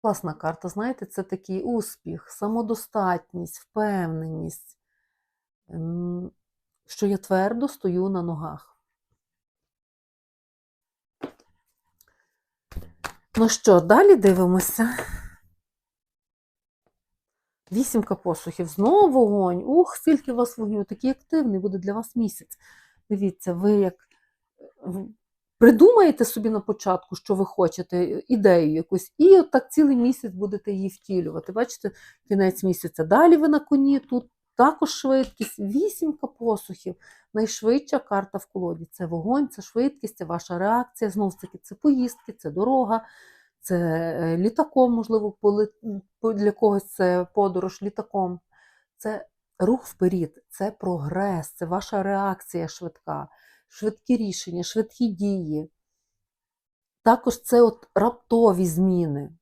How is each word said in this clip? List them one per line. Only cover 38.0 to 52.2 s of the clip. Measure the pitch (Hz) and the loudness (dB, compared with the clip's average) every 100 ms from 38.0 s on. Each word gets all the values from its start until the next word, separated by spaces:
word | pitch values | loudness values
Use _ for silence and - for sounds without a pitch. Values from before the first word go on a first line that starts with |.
| - 196 196 190 | -2 -4 -4 -12
в | - | -10
колоді. | 190 175 165 165 | -8 -6 -8 -12
Це | - 170 | -12 -8
вогонь, | 170 180 269 277 | -6 -2 -2 -2
це | - | -6
швидкість, | - 226 269 - 208 - | -10 -4 -4 -4 -14 -12
це | |
ваша | 160 170 - 175 | -8 -8 -6 -4
реакція. | 196 240 247 - 214 | 0 -2 -4 -6 -6
Знову | 190 196 | -2 -4
ж | - | -6
таки, | - - | -20 -20
це | - | -20
поїздки, | 196 302 262 247 - - | -2 0 2 -2 -8 -20
це | 214 151 | -12 -10
дорога, | 151 220 269 214 226 220 - - _ _ _ | -4 0 0 0 -4 -6 -20 -20 _ _ _
це, | - 180 | -4 -2
е, | 170 160 165 160 165 165 | 0 -2 -4 -4 -2 0
літаком, | 202 233 311 269 247 | -2 -2 -2 2 2
можливо, | 233 220 220 208 - | 2 0 -2 -2 0
поли-, | 208 208 214 _ 220 196 _ _ | 0 0 -2 _ -12 -12 _ _
по-, | 226 | -4
для | 202 208 | 0 -2
когось | 202 214 196 | 2 0 0
це | - - 180 180 180 | -4 -2 0 0 -2
подорож | - 196 180 185 - | 0 0 -2 -6 -8
літаком. | 202 - 208 196 180 180 _ _ _ _ _ _ | -10 -10 -8 -4 -4 -6 _ _ _ _ _ _
Це | 220 214 - _ _ _ | -10 -10 -14 _ _ _
рух | 185 254 | 0 0
вперед, | - - 180 185 160 _ _ | -4 -2 -2 0 -6 _ _
це | - 202 | -8 -8
прогрес, | 220 190 170 147 180 202 170 - | -6 -6 -6 -6 -4 -4 -4 -8
це | - 165 | -12 -6
ваша | 180 - 208 | -6 -4 -6
реакція | 196 196 | -4 -2